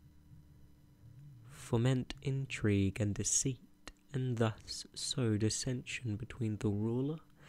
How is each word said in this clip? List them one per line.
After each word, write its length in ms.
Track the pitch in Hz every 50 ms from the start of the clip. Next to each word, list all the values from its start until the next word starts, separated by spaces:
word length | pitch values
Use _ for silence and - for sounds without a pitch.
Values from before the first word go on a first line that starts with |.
| - - - - - - - - - - - - - - - - - - - - - - - - - - - - - -
Foment 680 | - - - - - 117 117 131 131 127 123 - - -
intrigue 800 | - 143 135 135 135 - - - - 107 101 101 98 98 95 -
and 140 | 107 104 101
deceit, 760 | - 107 - - - - 139 127 - - - - - - - - _ _ - -
and 240 | 131 131 127 123
thus 500 | 110 113 110 107 - - - - - - - -
sow 440 | - - - - - 127 113 107 104
dissension 800 | 107 110 - - - 135 127 123 143 - - - - 120 104
between 420 | 101 - - - - 123 110 107 101
the 100 | - 110
ruler 520 | 101 101 104 113 117 123 131 143 156 165 - - - - -